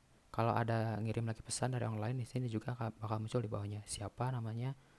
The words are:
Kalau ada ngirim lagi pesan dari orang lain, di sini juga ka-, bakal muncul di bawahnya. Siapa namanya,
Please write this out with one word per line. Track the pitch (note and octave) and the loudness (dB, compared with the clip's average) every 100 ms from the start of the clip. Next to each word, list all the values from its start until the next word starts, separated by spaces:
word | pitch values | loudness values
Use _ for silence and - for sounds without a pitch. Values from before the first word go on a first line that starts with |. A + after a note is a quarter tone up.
| - - - | -20 -20 -6
Kalau | - A#2 | 2 4
ada | G#2+ A#2 A2+ A2 G#2+ | 4 4 2 2 2
ngirim | A2 A2 | 0 0
lagi | A2+ A2 | 0 -2
pesan | - - B2 | -4 -2 0
dari | B2+ A2+ | 2 0
orang | G#2+ | 0
lain, | G#2+ C3 | 0 0
di | A#2+ | -2
sini | B2+ B2+ | -2 0
juga | A2 - | 0 -2
ka-, | A#2+ A#2 | -2 -4
bakal | - A2 A2 | -4 -2 -2
muncul | A2 B2 | 0 0
di | A2+ | 0
bawahnya. | G#2+ G#2 G#2 - | -2 -2 -4 -6
Siapa | - G2+ - B2 | -6 -6 -2 0
namanya, | B2+ A2+ A2+ B2+ C3+ - | 0 -2 -2 -2 -4 -10